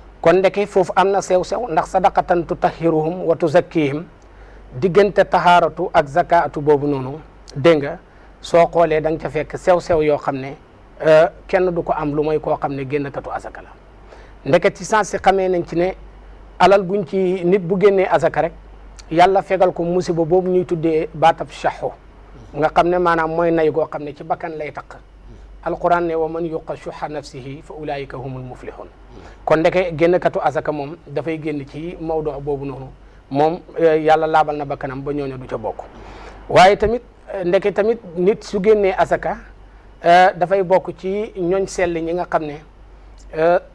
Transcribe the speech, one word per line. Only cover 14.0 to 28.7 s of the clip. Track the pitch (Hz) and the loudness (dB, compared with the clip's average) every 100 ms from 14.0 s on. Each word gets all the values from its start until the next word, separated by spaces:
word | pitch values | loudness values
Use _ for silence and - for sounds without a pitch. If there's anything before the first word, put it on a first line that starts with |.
| - - - - | -20 -20 -20 -12
Ndeke | 131 175 196 | 0 2 2
ci | 196 | -2
sens | 180 220 190 | -2 -2 0
si | 190 | 0
xamee | 196 190 185 | 2 2 2
nañ | 180 165 | -2 -2
ci | 165 | -2
ne | 185 185 - - - - - - | -2 -4 -14 -20 -20 -20 -10 2
alal | 180 202 | 4 4
guñ | 180 202 180 | 2 -4 -2
ci | 190 185 185 | -2 0 0
nit | 175 202 | 2 2
bu | 170 185 | 0 2
génnee | 202 196 185 | 4 4 2
azaka | 165 156 156 | 2 0 0
rek, | 160 - - - - - - | -4 -6 -20 -20 -20 -20 -2
Yàlla | 160 180 190 | 4 4 4
fegal | 185 190 180 | 0 2 2
ko | - | 2
musiba | 170 180 175 170 | -2 -2 0 -2
boobu | 160 180 185 | 2 2 2
ñuy | 180 | 0
tuddee | 175 170 165 160 165 | 0 -2 0 0 -2
baatab | 156 160 165 151 | 2 2 2 -4
shahu, | - 151 - 135 - - - - - - | -6 -6 -4 -8 -10 -18 -20 -20 -20 -12
nga | 147 151 | -4 0
xam | - 170 | 2 2
ne | 180 | 2
maanaam | 175 170 160 | 2 0 0
mooy | 160 170 | 0 0
nay | 165 156 | 2 0
goo | 143 151 | 0 -4
xam | 156 | -6
ne | 147 | -12
ci | 139 | -12
bakkan | 160 175 170 156 | -8 -6 -6 -10
lay | 151 | -12
taq. | 139 - - - - - - - - | -12 -16 -20 -20 -20 -20 -20 -20 -12
Alquran | 165 170 175 175 175 | -8 -4 0 0 0
ne, | |
"Wa | 165 160 | -2 -4
man | 165 170 | -4 -6
yuqa | 160 - 147 | -8 -10 -12
shuha | - - 160 | -14 -12 -10
nafsihi | 147 139 139 131 139 | -10 -12 -16 -16 -16
fa | 156 | -16
ulaika | 156 151 143 135 139 | -12 -10 -10 -10 -12
humul | 135 131 | -12 -12
muflihun." | 127 123 117 | -14 -16 -16